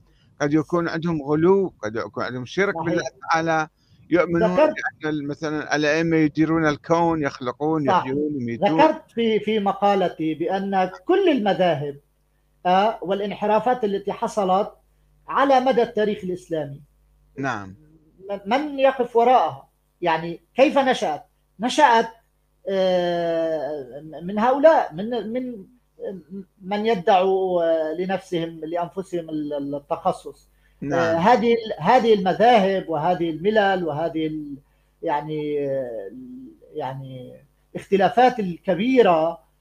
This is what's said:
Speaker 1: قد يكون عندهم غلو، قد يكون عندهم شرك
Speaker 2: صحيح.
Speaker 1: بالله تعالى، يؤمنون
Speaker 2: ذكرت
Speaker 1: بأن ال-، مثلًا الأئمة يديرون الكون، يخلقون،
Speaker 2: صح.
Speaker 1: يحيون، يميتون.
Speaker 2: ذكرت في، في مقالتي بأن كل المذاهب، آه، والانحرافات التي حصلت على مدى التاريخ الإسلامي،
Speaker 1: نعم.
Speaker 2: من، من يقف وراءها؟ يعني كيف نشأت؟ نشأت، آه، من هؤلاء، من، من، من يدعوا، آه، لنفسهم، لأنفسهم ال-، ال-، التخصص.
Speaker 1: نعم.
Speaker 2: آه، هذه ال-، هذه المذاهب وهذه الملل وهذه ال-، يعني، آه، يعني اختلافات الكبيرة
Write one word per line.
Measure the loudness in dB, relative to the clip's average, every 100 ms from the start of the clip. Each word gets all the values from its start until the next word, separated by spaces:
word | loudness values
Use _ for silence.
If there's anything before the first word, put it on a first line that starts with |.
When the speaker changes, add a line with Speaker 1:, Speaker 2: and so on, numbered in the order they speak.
| _ _ _ -4
Speaker 1:
قد | 0
يكون | 0 2 -2 -2
عندهم | -2 -2 -4
غلو، | -2 4 4 4 2 -6
قد | -6 -6
يكون | -6 -6
عندهم | -6 -6
شرك | -6 -2 -2
Speaker 2:
صحيح. | -2 -2
Speaker 1:
بالله | -2 -4 -8 -2
تعالى، | 0 0 -2 -4 _ _ _ 0
يؤمنون | 2 2 2 2
Speaker 2:
ذكرت | 4 2 0 -8 -8
Speaker 1:
بأن | -6
ال-، | -6 -6
مثلًا | -6 -6 -6 -2 0
الأئمة | 2 2 2 2
يديرون | 2 2 0 2 0
الكون، | 0 0 2 2 0
يخلقون، | -2 -4 -8 -4 -2 0 2
Speaker 2:
صح. | 0
Speaker 1:
يحيون، | 0 -4 -4 -6
يميتون. | -6 -2 0 4
Speaker 2:
ذكرت | 4 2 -8
في، | -2 0 0
في | 0 -2
مقالتي | -2 0 0 2 0 -2 -4
بأن | -2 -2 -2 -2 -2 -2 -4 0
كل | 2 2
المذاهب، | 2 0 2 0 0 -4 -12 _ _ _ _ _ _ 0
آه، | 2 2 -2
والانحرافات | -4 -4 -4 -4 0 2 2 0
التي | -2 -4 -6
حصلت | -6 -4 -2 0 0 -2 -10 _ _ _ _ -4
على | 0 4 4
مدى | 4 2
التاريخ | 0 0 -2 -2
الإسلامي، | -6 -8 -6 -6 -6 -12 -20 _ _ _ _ -8
Speaker 1:
نعم. | -6 -6 -10 -18 _ _ _ _ -12
Speaker 2:
من، | -10 -2
من | -2 -2 0
يقف | 2 2 0 2
وراءها؟ | 4 4 2 -4 -16 _ _ _
يعني | -2 -2 -4 -10 _ 2
كيف | 4 4
نشأت؟ | 2 0 -2 -4 -10 _ _ -8
نشأت، | -2 4 6 4 2 -6 _ _ _ _ -4
آه، | 0 2 2 0 0 0 0 -2 -2 -4 -6 -10 -14 -14 -12
من | -6 -2
هؤلاء، | 0 4 6 6 2
من، | -6 -6 -6 -6
من، | -6 -8 -12 -16 _ _ -14 -12 -12 -14 -16 -16 _
من | -8 -2 0
يدعوا، | 0 4 4 4 2 0 0
آه، | 2 2 0
لنفسهم، | -4 -4 -4 -4 -6 -6 -8
لأنفسهم | -8 -6 -6 -8 -8 -8 -6
ال-، | -6 -6
ال-، | -6 -6
التخصص. | -8 -6 -4 -4 -4 -10 -20 _ _ _ _
Speaker 1:
نعم. | -4 0
Speaker 2:
آه، | 0 2
هذه | 4 4 4
ال-، | 0 -2 -2
هذه | 2 4 4
المذاهب | 4 2 4 6 6 4 0 -2
وهذه | -2 0 0 -2
الملل | -2 0 2 2 0
وهذه | -2 -2 -4 -4 -4
ال-، | -6 -10 -14 _ _ _ _
يعني، | -4 -4 -4 -6 -4 -4 -2
آه، | -4 -6 -8 -12 -14 -16 -18 -20 -20 -16
يعني | -10 -8 -10 -12 -14 -16 -20 _ _ _ -16
اختلافات | -2 2 2 4 4 2
الكبيرة | -6 -4 -4 -2 2 4 6 4 2 -4 _ _